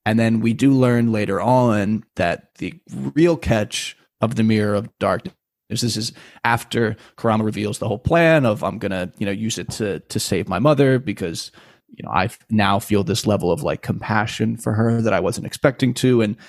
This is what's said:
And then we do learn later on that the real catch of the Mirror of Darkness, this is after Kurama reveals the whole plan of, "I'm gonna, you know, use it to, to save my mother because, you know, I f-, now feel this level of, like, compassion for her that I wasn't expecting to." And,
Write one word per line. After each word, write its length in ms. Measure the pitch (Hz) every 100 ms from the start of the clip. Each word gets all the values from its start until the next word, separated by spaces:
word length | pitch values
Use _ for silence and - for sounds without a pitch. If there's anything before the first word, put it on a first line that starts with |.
And 140 | - 113
then 220 | 113 113
we 120 | 113
do 200 | 113 139
learn 380 | 135 127 120 117
later 280 | 110 101 95
on 640 | 107 127 123 104 98 107 - -
that 380 | 87 - _ -
the 180 | 92 165 - 127 139
real 220 | 143 175 165
catch 600 | - 110 104 - - - _ -
of 140 | 117
the 80 | 113
Mirror 320 | 110 110 104
of 240 | 104 113 -
Darkness, 340 | 98 92 - - _ _ -
this 280 | 110 120 107
is 160 | 110 - - -
after 520 | 117 117 - 117 113 110 - -
Kurama 280 | 117 110
reveals 340 | 107 104 104 -
the 80 | 117
whole 100 | 107
plan 460 | - 170 165 160
of, 200 | 123 -
"I'm 140 | 92 101
gonna, 340 | 107 92 90 -
you 60 | 101
know, 40 |
use 240 | 98 110 -
it 140 | -
to, 280 | - 104 80
to 180 | - 104
save 300 | - 92 85
my 100 | 90
mother 400 | 143 139 135 131
because, 540 | 131 98 85 85 - - - _ _
you 140 | -
know, 80 | -
I 140 | 87
f-, 140 | 95 - -
now 280 | 110 98 101
feel 240 | - 104
this 200 | 90 95 -
level 260 | 101 85
of, 100 | 80
like, 200 | 76 80
compassion 760 | - 98 - 98 110 - 110 113
for 160 | 123
her 280 | 110 113 117
that 100 | 113
I 80 | 95
wasn't 260 | 90 - -
expecting 480 | - 147 131 127
to." 280 | 127 131 120
And, 140 | 104 104